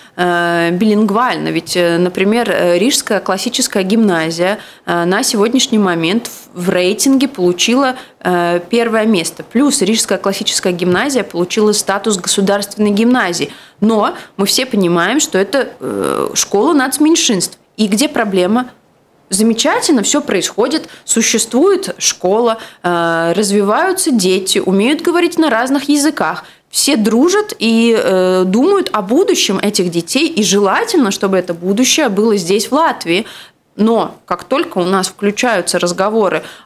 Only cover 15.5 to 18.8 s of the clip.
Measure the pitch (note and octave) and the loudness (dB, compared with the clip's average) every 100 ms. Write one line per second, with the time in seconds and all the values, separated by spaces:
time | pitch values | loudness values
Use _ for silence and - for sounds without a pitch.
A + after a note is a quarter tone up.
15.5 | C#4 - - B2 G2+ D2+ B1+ C#2 - - | 0 -2 -6 -6 -4 -2 0 -2 -2 -2
16.5 | G3+ C4+ D4+ C4 - D4+ E4 - G3 - | 0 2 2 0 2 2 2 2 0 -4
17.5 | - _ - G#3+ G#3 D4+ C4+ G#3+ F#3 F3+ | -10 _ -4 0 2 0 -2 0 0 2
18.5 | A#3 B3 - | 0 -2 -12